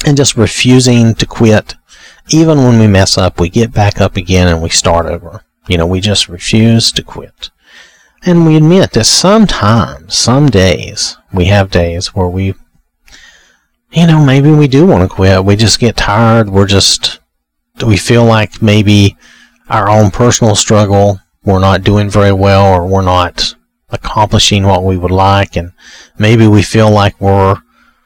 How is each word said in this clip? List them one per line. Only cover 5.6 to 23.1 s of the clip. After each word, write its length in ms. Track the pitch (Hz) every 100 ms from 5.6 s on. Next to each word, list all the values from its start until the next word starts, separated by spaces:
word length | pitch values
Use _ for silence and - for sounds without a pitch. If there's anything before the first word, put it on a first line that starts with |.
| -
You 100 | 87
know, 80 | 82
we 140 | 92
just 280 | 101 98 -
refuse 640 | 87 - 110 113 117 -
to 100 | -
quit. 480 | - - - _ - _ _ - - _ _ _
And 220 | - 170 160
we 100 | 156
admit 360 | 156 185 170
that 120 | 113
sometimes, 1120 | 110 - 180 220 202 - 101 117 - - - -
some 300 | - 131 147
days, 680 | 101 92 80 92 101 - - _
we 140 | 95 87
have 260 | 101 98
days 420 | 95 85 85 -
where 140 | - 90
we, 260 | 92 95 - _ _ _ _ _ - - _ _ _ _ _ _
you 160 | 160 170
know, 180 | 156
maybe 260 | 143 135 143
we 180 | 151 147
do 180 | 131 185
wanna 220 | 117 95
quit. 360 | - 95 95
We 120 | 95 104
just 240 | 110 -
get 160 | 120 -
tired. 520 | - 104 113 113 104
We're 180 | 98 98
just, 520 | 98 - - - - _ _ _ _ _ -
we 120 | 120 98
feel 280 | - 117
like 380 | 117 110 107 -
maybe 540 | 110 104 104 104 101 - _ _ _ _ -
our 220 | 110 101
own 220 | 107 104
personal 420 | - 123 - 107
struggle, 640 | - - 107 104 101 101 98 - _
we're 140 | - 95
not 240 | 95 98
doing 260 | 95 101 101
very 240 | 104 101
well, 400 | 98 98 98 98
or 140 | 92 90
we're 160 | 95
not 540 | 95